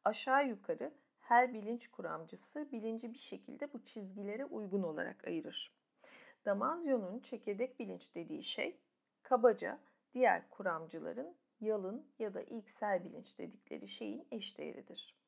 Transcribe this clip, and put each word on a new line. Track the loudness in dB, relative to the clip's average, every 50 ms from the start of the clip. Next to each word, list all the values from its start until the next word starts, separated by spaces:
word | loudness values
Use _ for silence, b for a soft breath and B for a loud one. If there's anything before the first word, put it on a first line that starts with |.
| _
Aşağı | 4 4 4 4 6 6 6 6 4
yukarı | 0 -4 -2 -4 -2 -2 -2 -6 b b b b b b
her | 2 8 8 8 8 8 4
bilinç | -4 -4 -4 -4 -4 -6 -10
kuramcısı | -10 -6 -4 -4 -4 -4 -6 -10 -12 -12 -12 -10 -8 -8 -8 -6
bilinci | -6 -4 -4 -4 -4 -4 -6 -8
bir | -10 -10
şekilde | -10 -10 -12 -12 -10 -12 -8 -8 -8 -8
bu | -8 -10 -10
çizgilere | -8 -8 -8 -10 -8 -8 -6 -6 -4 -4 -4 -6
uygun | -6 -6 -6 -4 0 0 2
olarak | 2 0 0 -2 -2 -4 -4 -8 -6
ayırır. | -4 -4 -4 -4 -4 -8 -8 -10 -10 _ _ _ _ _ B B B B B B B B B _
Damasio'nun | 0 2 2 2 0 0 0 2 2 2 2 2 -2 -6 -8
çekirdek | -8 -8 -10 -6 -4 -4 -2 0 -2 -4 -2 -8
bilinç | -8 -8 -8 -10 -12 -10 _
dediği | -10 -8 -6 -8 -6
şey, | -4 -4 -2 -2 -2 -2 -2 -8 _ _ _ _ _ _ _ _
kabaca | _ 4 6 10 10 8 8 8 0 -4 -4 -6 b b b b b _ _
diğer | 6 6 8 6 6 0 -10
kuramcıların | -14 -2 -2 0 0 0 -4 -8 -10 -8 -6 -6 -6 -6 -8 -10 -12 _ _ _ _ _
yalın | 0 0 0 2 0 -4 -6 -6 -10 -14 _ _
ya | -6 -4 -4
da | -6
ilksel | -8 -8 -10 -10 -10 -12 -6 -4 0 2 2 2 0
bilinç | -4 -12 -12 -12 -12 -10 -10
dedikleri | -10 -10 -10 -16 _ -10 -10 -8 -8 -10
şeyin | -10 -8 -6 -6 -6 -8 -8 _
eşdeğeridir. | -8 -8 -8 -8 -8 -8 -8 -8 -8 -10 -14 -14 -14 -14 -14 -16 _ _ _